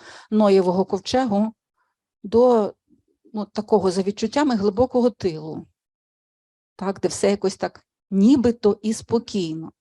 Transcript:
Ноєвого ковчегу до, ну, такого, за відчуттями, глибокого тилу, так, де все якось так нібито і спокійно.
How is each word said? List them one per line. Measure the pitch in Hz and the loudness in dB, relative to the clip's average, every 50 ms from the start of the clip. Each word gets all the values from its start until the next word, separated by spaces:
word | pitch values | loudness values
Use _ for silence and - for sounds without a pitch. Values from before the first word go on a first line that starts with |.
| - - - - - _ | -20 -20 -20 -20 -12 _
Ноєвого | 220 214 214 202 196 190 175 180 175 190 185 | 0 2 4 4 4 4 4 2 0 0 -2
ковчегу | - 202 185 - - - 254 262 226 202 202 220 226 - _ _ _ _ _ _ _ _ _ _ _ _ _ - | -2 -4 -8 -6 -2 -2 -2 0 0 0 -2 -2 -2 -6 _ _ _ _ _ _ _ _ _ _ _ _ _ -14
до, | 190 220 233 247 254 240 220 202 - - _ _ _ _ _ _ _ _ _ _ _ - | -2 2 4 4 4 4 2 0 -2 -6 _ _ _ _ _ _ _ _ _ _ _ -10
ну, | 208 196 | -10 -10
такого, | _ _ 214 208 - 226 196 185 185 | _ _ -10 -2 2 2 2 2 2
за | 175 196 | 0 0
відчуттями, | 180 202 208 - 226 214 - 285 302 269 247 | -2 -4 -4 -4 -6 -4 -2 0 0 0 0
глибокого | 196 196 208 190 226 254 254 - 247 233 240 | 0 -2 -2 0 0 -2 0 0 0 0 0
тилу, | - _ - 180 156 156 156 156 151 - - _ _ _ _ _ _ _ _ _ _ _ _ _ _ _ _ _ _ _ _ _ _ | -2 _ -6 -6 -6 -6 -12 -12 -12 -14 -16 _ _ _ _ _ _ _ _ _ _ _ _ _ _ _ _ _ _ _ _ _ _
так, | - 185 196 190 - | -8 -6 -6 -6 -4
де | - | -4
все | - - - - 196 | -4 -2 0 0 0
якось | 202 - - 190 - | 0 0 -2 -4 -4
так | - 190 170 _ - _ _ _ _ _ _ | -4 -8 -8 _ -12 _ _ _ _ _ _
нібито | 196 196 196 240 294 262 226 240 233 - - 208 196 - | 0 4 6 6 6 4 4 0 0 2 0 0 0 0
і | - 214 220 | -4 -6 -6
спокійно. | - - - 226 233 233 - - 196 170 160 160 160 160 - _ _ | -6 -6 -4 -4 -4 -4 -2 -6 -4 -4 -4 -6 -10 -12 -14 _ _